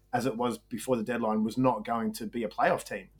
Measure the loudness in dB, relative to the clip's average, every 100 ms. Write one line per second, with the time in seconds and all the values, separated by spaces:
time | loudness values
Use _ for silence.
0 | _ -2 -2 0 -2 -2 _ -6 0 0
1 | 0 0 2 2 2 4 4 4 0 -2
2 | -2 -4 -6 -4 -4 2 2 2 -2 -10
3 | -10